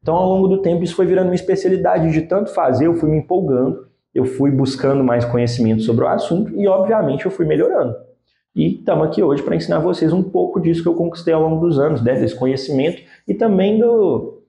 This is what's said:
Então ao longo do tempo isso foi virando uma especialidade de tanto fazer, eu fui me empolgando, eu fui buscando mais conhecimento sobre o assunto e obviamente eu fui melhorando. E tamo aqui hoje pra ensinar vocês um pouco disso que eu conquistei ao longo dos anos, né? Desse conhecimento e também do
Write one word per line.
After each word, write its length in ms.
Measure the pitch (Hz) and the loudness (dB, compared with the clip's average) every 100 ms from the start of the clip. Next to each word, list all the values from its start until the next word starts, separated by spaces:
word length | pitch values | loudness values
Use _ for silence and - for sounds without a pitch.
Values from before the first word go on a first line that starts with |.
Então 140 | - | -2
ao 140 | 165 185 | -2 0
longo 200 | 190 190 | 2 2
do 120 | 190 | 2
tempo 240 | 180 170 | 0 0
isso 100 | 175 | -2
foi 120 | - 180 | -2 0
virando 220 | 185 180 | 2 2
uma 60 | |
especialidade 760 | 180 - 190 185 185 165 185 160 | -2 -2 -2 0 0 0 0 2
de 100 | 156 | 0
tanto 300 | 160 190 214 | 0 -2 -2
fazer, 340 | - 151 127 160 | -2 0 2 2
eu 80 | |
fui 140 | 170 156 | 2 2
me 80 | 156 | 0
empolgando, 720 | - 185 165 127 131 - - _ _ | 0 -2 0 0 0 -4 -10 _ _
eu 120 | - 131 | -2 -2
fui 240 | - 139 | 0 0
buscando 520 | 131 131 - 135 139 | 2 0 0 0 2
mais 220 | 127 120 | 2 2
conhecimento 580 | 117 123 120 120 110 110 | 0 0 0 0 0 2
sobre 220 | 110 117 | 0 0
o 40 | 131 | 0
assunto 440 | 180 - 170 - | -2 -2 -2 -2
e 140 | - 196 | -2 0
obviamente 560 | 190 196 220 156 139 | 2 2 0 0 -2
eu 60 | 185 | -4
fui 160 | - 160 | -2 -2
melhorando. 500 | 151 170 349 131 - - _ _ _ _ | 2 2 0 -2 -6 -14 _ _ _ _
E 200 | - 156 190 | -2 -2 -2
tamo 180 | - 165 | -2 0
aqui 200 | 156 160 | 0 0
hoje 200 | 175 139 | 0 0
pra 140 | - - | -2 -4
ensinar 240 | 160 - | -2 -2
vocês 320 | 165 175 160 | -2 0 0
um 100 | 175 | 0
pouco 380 | - 190 - 196 | 0 0 -2 0
disso 220 | 165 170 | 0 0
que 60 | 170 | 0
eu 60 | |
conquistei 400 | 170 170 170 - | -2 -2 -4 -2
ao 80 | 160 | 0
longo 240 | 160 160 170 | 2 0 0
dos 120 | 143 | 2
anos, 240 | 147 147 | 2 0
né? 120 | 117 | 0
Desse 220 | 131 - - | 0 0 -2
conhecimento 680 | 127 135 - 135 147 185 - - - | -2 -2 -2 -2 -2 -4 -14 -20 -8
e 80 | |
também 460 | 202 226 190 196 220 | -2 0 2 2 2
do 640 | 233 233 190 117 - - | 2 2 2 0 -6 -16